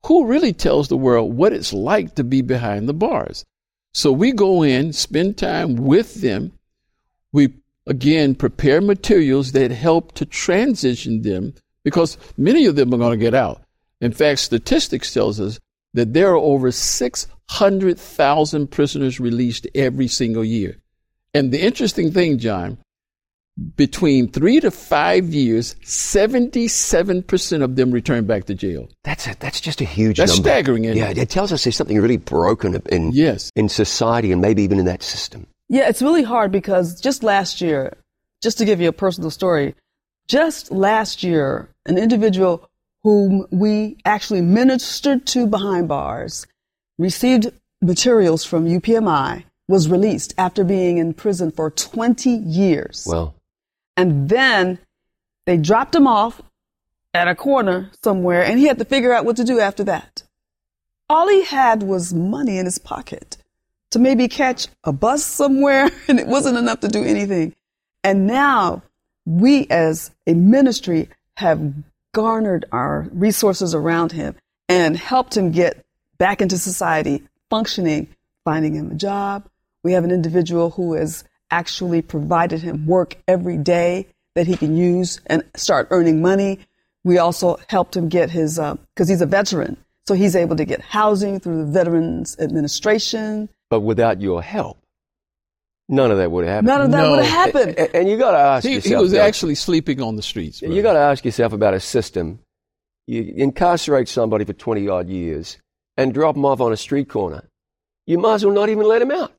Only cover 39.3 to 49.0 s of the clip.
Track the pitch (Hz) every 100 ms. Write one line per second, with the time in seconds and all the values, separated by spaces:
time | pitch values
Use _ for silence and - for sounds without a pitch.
39.3 | - 185 165 139 - _ _ _ _ -
40.3 | 262 330 302 - 190 196 220 220 - 180
41.3 | 165 139 - - _ - 180 220 233 220
42.3 | 185 185 170 _ _ _ _ 214 208 196
43.3 | 190 - 185 214 214 214 - 208 208 -
44.3 | 196 175 208 262 262 - - 285 269 -
45.3 | 254 233 208 202 180 170 143 143 117 -
46.3 | - - _ _ _ _ - 180 - 247
47.3 | 254 226 - _ _ 180 175 247 233 180
48.3 | 160 - 170 165 175 196 226